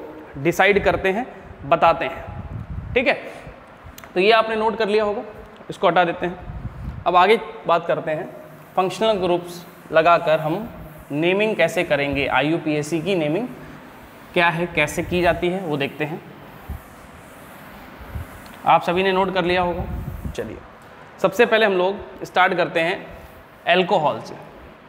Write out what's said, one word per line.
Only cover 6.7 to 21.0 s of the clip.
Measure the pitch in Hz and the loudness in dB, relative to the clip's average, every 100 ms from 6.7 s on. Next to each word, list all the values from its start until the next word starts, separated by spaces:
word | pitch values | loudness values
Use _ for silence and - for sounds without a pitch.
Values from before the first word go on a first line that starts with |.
| - - - - | -10 -12 -6 2
अब | 180 | 6
आगे | 190 220 - - 165 | 6 4 0 -6 0
बात | 170 170 | 0 2
करते | 151 156 | -2 -2
हैं, | 156 196 - - - - - | -4 -6 -12 -18 -20 -8 -2
functional | 185 - 220 | -2 0 0
groups | 202 180 175 175 - - - - | 2 2 0 -2 -14 -18 -18 0
लगाकर | 160 220 220 175 156 | 4 6 6 4 0
हम | 156 185 233 - - - - | 0 -4 -6 -12 -16 -16 -6
Naming | 143 170 196 220 175 | 0 2 2 2 2
कैसे | 165 180 | 2 0
करेंगे, | 175 143 143 139 123 | 0 0 0 -2 0
आईयूपीएसी | 123 147 170 156 151 147 170 | 2 2 0 -2 -2 -2 -4
की | 175 | 0
naming | 185 147 175 247 - - - - - - - - | 0 0 -2 -4 -10 -18 -20 -20 -20 -20 -20 -4
क्या | 175 170 | 2 2
है, | 165 175 | 2 -2
कैसे | 156 147 - | 0 0 -2
की | 160 175 | -2 2
जाती | 170 165 175 | 2 2 0
है, | 185 | -2
वो | 175 147 | -4 -2
देखते | 139 - | -4 -4
हैं। | 151 190 - - - - - - - - - - - - - - - - - - - - - - - - 139 | -6 -6 -12 -20 -20 -18 -14 -14 -16 -20 -20 -20 -20 -20 -20 -20 -20 -20 -20 -18 -12 -12 -12 -16 -20 -4 2
आप | 165 | 2
सभी | 180 175 | 2 2
ने | 190 | 2
note | 185 190 | 2 2
कर | 185 | 0
लिया | 170 180 | 0 0
होगा। | 175 175 - - - - - | 0 -2 -6 -8 -8 -10 -8
चलिए, | - 110 - - - - - | -8 -10 -12 -18 -20 -20 -20